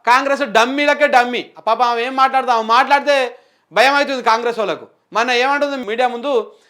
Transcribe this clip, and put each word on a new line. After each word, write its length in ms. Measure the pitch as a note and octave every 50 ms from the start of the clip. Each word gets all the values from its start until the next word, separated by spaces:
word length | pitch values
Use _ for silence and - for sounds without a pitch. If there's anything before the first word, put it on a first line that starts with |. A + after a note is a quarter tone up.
| _
కాంగ్రెస్ 340 | A3+ A#3+ C4 C#4 C#4 C#4 C4
డమ్మీలకే 680 | C#4+ G#3+ G3 A3 A#3 B3+ C4+ C#4+ D4 D4 C#4+ - D4
డమ్మీ. 380 | C#4 B3+ B3 A#3+ B3 B3 G#3 - - _ - -
పాప 160 | A3 A3+ A#3 B3
ఆమె 180 | A#3+ A#3+ A#3
ఏం 140 | A#3 C4 C4
మాట్లాడతా, 380 | C4+ C4 C4 C4 C4 B3 B3+ A#3+
ఆమె 140 | A3+ A3
మాట్లాడితే 720 | A3 A3+ B3+ C4+ B3+ C#4+ C#4+ - D4 C#4+ C4+ B3+ A#3+ - - _ _ _ _ _ _
భయం 240 | D#3 G3 A#3+ C4+ C#4+
అవుతుంది 280 | C#4 C#4+ C4 C#4 B3+ G#3
కాంగ్రెస్ 360 | A3+ A3 A#3 A#3 A#3+ A3+ A3
వాళ్ళకు. 280 | G#3 F3+ D3+ C3+ A#2 - _ _ _ _ F3
మొన్న 180 | G#3+ A#3 B3+
ఏమంటుంది 460 | B3 A#3+ B3+ C4+ C#4+ C#4+ C#4+ C#4+ C#4
మీడియా 300 | C4 A#3+ G3+ A3+ A#3 B3+
ముందు, 460 | A#3+ A#3 A#3+ A#3 C#4+ C4+ A3 G#2 - - _ _